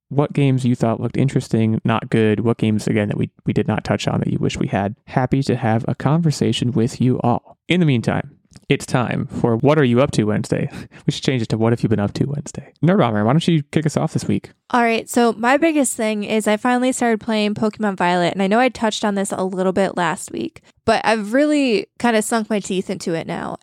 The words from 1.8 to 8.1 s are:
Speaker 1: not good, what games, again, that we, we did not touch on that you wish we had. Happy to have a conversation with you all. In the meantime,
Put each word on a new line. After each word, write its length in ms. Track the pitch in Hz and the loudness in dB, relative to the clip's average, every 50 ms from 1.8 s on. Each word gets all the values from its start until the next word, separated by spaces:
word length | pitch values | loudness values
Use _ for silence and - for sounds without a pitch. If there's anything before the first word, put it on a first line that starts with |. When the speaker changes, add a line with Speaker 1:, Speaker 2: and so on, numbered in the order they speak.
| - | 0
Speaker 1:
not 240 | 117 113 113 120 120 | 0 -2 -2 -2 0
good, 300 | - 113 110 107 104 101 | 0 2 4 4 2 2
what 180 | 113 113 117 | 2 0 0
games, 300 | - - 110 107 104 - | 2 2 2 2 0 0
again, 200 | - 110 107 104 104 | 0 0 0 0 0
that 80 | - | -2
we, 120 | - - - _ _ - | -2 -4 -4 _ _ -4
we 80 | - - | -2 0
did 140 | 107 - | 0 0
not 160 | 107 104 - - | 0 -2 -2 0
touch 240 | - 104 - - | -2 -2 0 0
on 120 | - - - | -2 -2 -2
that 120 | - - | -2 -2
you 80 | - - | -2 -2
wish 180 | - - - | -2 -2 -2
we 80 | - - | -2 -4
had. 280 | - 120 98 101 101 - _ _ | -2 -2 -2 -2 -4 -6 _ _
Happy 380 | - - 135 127 - 139 135 139 | -4 -2 -2 0 0 0 0 0
to 120 | - 120 | 0 -2
have 300 | 123 120 110 113 117 135 | -2 0 0 0 0 -2
a 60 | - 117 | -4 -6
conversation 760 | - - 135 151 170 170 156 139 - - 110 113 - 123 123 | -2 0 0 0 2 2 0 0 0 0 0 0 0 -2 -2
with 280 | 139 113 113 120 - - | 0 0 0 -2 0 0
you 200 | 123 127 123 - | 0 0 0 0
all. 400 | - 120 117 - _ - - _ _ | 0 0 -2 -2 _ -10 -20 _ _
In 120 | - 165 185 | 0 2 2
the 60 | 170 | 4
meantime, 500 | 147 131 113 - - | 2 2 2 0 0